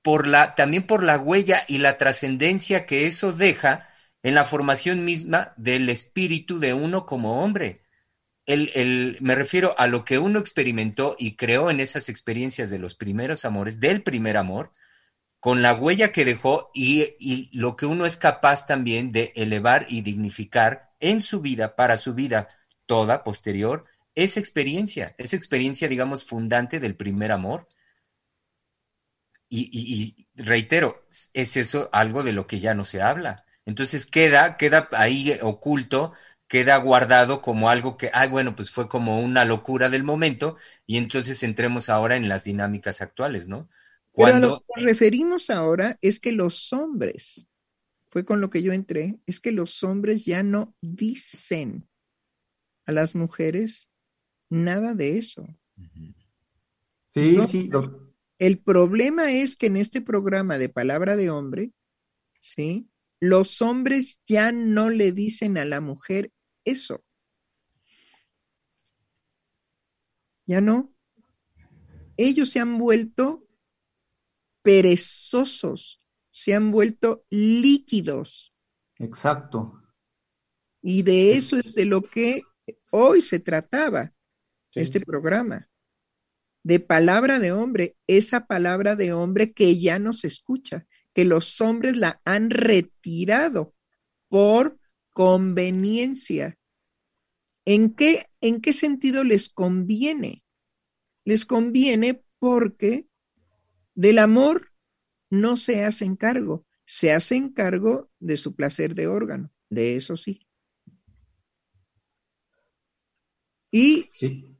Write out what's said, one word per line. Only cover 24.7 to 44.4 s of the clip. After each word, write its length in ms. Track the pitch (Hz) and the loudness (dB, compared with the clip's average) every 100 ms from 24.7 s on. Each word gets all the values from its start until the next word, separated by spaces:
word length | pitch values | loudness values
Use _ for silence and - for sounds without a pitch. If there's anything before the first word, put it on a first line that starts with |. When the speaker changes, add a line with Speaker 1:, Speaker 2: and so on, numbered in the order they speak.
| 160 208 - 90 _ | -4 -4 -6 -10 _
Speaker 1:
esa 160 | 123 | -6
experiencia, 540 | 190 - 131 131 135 151 | -6 -2 -2 -2 -2 -4
digamos, 360 | 127 131 139 | -2 -4 -6
fundante 540 | - 117 113 120 120 160 | -8 -8 -2 -2 -2 -6
del 160 | 123 | -8
primer 380 | 95 101 98 107 | -6 -6 -4 -2
amor. 340 | 101 92 156 _ _ _ _ _ _ _ _ _ _ _ _ _ _ _ _ _ _ _ | -2 -4 -10 _ _ _ _ _ _ _ _ _ _ _ _ _ _ _ _ _ _ _
Y, 220 | 117 123 | -8 -6
y, 440 | 117 117 113 110 - | -8 -8 -6 -6 -10
y 260 | _ - | _ -14
reitero, 640 | 110 117 110 165 147 - _ | 0 0 2 2 0 -2 _
es 480 | - - - 123 135 | -8 -6 -4 0 0
eso 320 | 120 147 - | 0 -2 0
algo 320 | 104 110 117 | 2 2 0
de 80 | 135 | -2
lo 160 | 101 95 | -4 -4
que 100 | 104 | -4
ya 160 | 104 | -2
no 100 | 107 | -2
se 160 | 101 95 | -4 -2
habla. 440 | 101 151 160 104 _ _ | 0 0 -6 -10 _ _
Entonces 400 | - 107 135 147 | -12 -6 -4 -2
queda, 520 | - - 160 143 165 165 | 0 4 6 6 4 2
queda 320 | 147 151 156 | 4 4 2
ahí 480 | 113 110 135 139 147 | 0 2 2 0 -2
oculto, 760 | 110 104 147 143 123 131 160 - - _ _ | -2 -4 -2 -2 0 -2 -2 -8 -20 _ _
queda 280 | 127 127 139 | 0 6 4
guardado 640 | 127 123 120 127 123 135 | 8 4 8 6 6 2
como 280 | - 110 113 | -2 0 2
algo 260 | 120 127 123 | 2 0 -8
que, 140 | 123 | -4
"Ay, 160 | 120 135 | 0 0
bueno, 280 | 131 127 104 | 0 -4 -6
pues 160 | 101 | -10
fue 160 | - 113 | -8 -6
como 320 | 127 117 110 | -4 -2 -2
una 240 | 120 127 | 0 2
locura 440 | 117 113 - 131 127 | 2 0 -2 0 2
del 140 | 131 | 0
momento, 540 | 139 151 160 123 147 160 - - | -2 0 0 -2 -6 -8 -20 -20
y 120 | - 113 | -6 -4
entonces 480 | 117 135 123 131 | -2 -4 -4 -4
entremos 440 | 120 107 120 120 117 | -4 -2 -2 -2 0
ahora 280 | 107 113 123 | 0 2 0
en 120 | 110 | -2
las 140 | 95 | -4
dinámicas 580 | 104 101 101 101 101 95 | -6 -6 -4 -6 -8 -10
actuales", 460 | 95 - 139 110 87 | -12 -8 -6 -6 -10
¿no? 220 | 101 160 _ _ _ _ - | -14 -14 _ _ _ _ 6
Speaker 2:
Pero 120 | 233 | 8
a 20 | |
lo 100 | 254 | 8